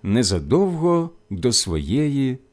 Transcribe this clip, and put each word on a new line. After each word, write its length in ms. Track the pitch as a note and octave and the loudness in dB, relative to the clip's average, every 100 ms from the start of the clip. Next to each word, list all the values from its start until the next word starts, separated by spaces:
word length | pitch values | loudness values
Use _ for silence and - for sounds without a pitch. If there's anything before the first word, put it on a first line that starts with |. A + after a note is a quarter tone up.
незадовго 1040 | G2+ A2+ G#2 F#2 D2 D3+ G3 E3 E3+ E3+ E3+ - _ | 0 0 2 0 2 2 2 0 0 0 -2 -10 _
до 220 | F#2+ B2 | -2 0
своєї 840 | A2+ - D#2+ D2 B2+ D3+ C#3 C3 C3 _ | 0 0 -4 0 0 0 0 -2 -4 _